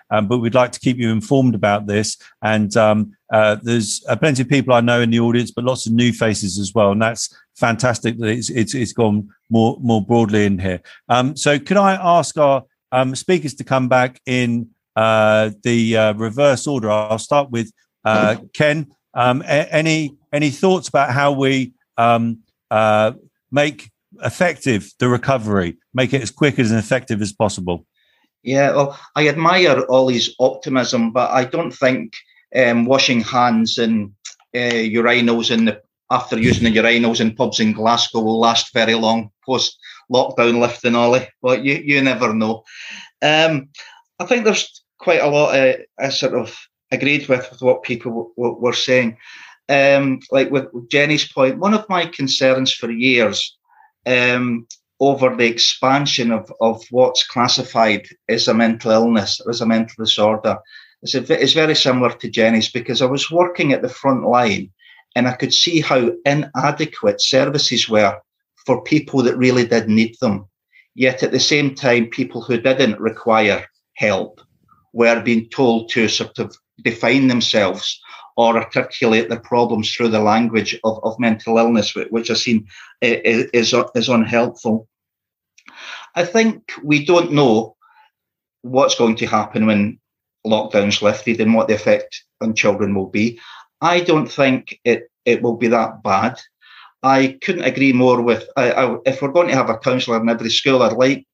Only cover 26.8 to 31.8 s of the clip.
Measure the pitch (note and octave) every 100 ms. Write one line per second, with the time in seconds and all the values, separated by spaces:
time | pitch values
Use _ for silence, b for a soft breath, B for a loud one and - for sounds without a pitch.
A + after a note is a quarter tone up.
26.8 | G#2 C3 - G#2+ G#2 - G#2+ F#2+ F2+ E2+
27.8 | _ _ _ _ _ _ A#2+ C3+ C#3 C#3+
28.8 | C#3+ B B D3+ D3+ D3 E3 F#3 E3+ B2+
29.8 | B2+ C3 C3 A#2+ - - C3 - D3+ C3
30.8 | A#2+ B2 A2+ B2 B2 C3 B2+ - B2+ -